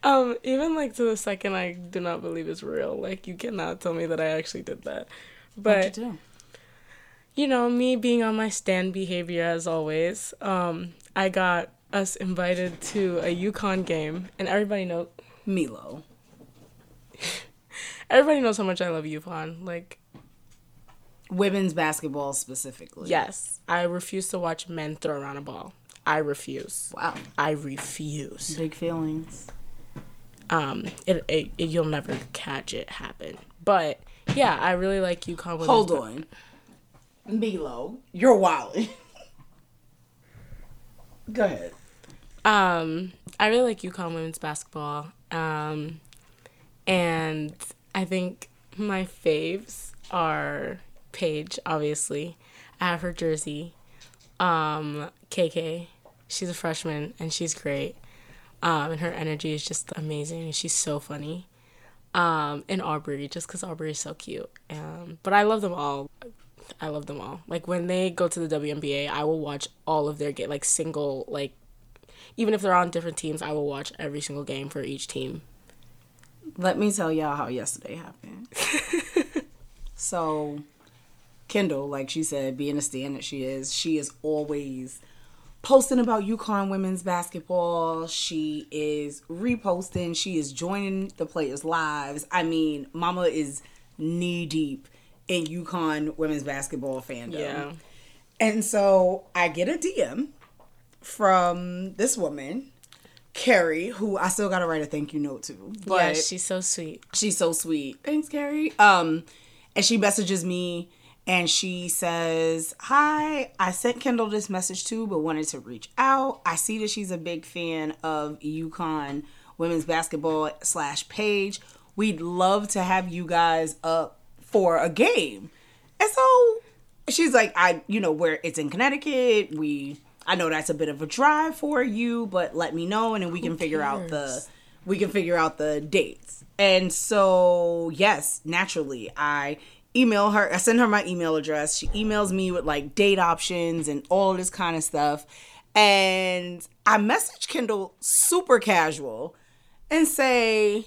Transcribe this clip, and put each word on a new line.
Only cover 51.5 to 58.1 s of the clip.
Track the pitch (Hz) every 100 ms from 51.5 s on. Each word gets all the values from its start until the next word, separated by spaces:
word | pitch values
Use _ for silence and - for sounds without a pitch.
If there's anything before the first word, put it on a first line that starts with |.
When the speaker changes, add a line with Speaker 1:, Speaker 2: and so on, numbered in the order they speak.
| - -
Speaker 1:
obviously. | 160 151 151 - 143 165 165 - - - -
I | 180
have | 170
her | 180
jersey. | 170 165 156 - 147 170 - - - - - - _
Um, | 185 165 156 156 151 147 156 _ _
K | - 170
K, | 170 165 165 170 _ - _ _
she's | - 180
a |
freshman, | 175 170 160 165 151 147 -
and | 160
she's | 156 170
great. | - - 139 139 - -